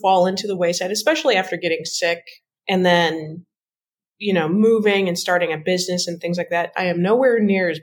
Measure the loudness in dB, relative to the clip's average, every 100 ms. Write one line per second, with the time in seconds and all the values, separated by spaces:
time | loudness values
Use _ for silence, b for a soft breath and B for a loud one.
0 | 2 4 2 0 -4 -2 0 -2 -4 -2
1 | 0 0 2 0 0 -4 -2 -4 -4 -4
2 | -2 -4 -8 -20 _ _ -2 2 4 4
3 | 2 -2 -8 -12 -18 _ _ _ _ _
4 | _ _ -2 0 2 2 4 4 2 0
5 | 0 -2 -2 0 0 -2 -2 -2 -2 -4
6 | -4 -6 -6 -4 -2 -4 -4 -4 -2 0
7 | 2 2 4 2 2 2 0 -4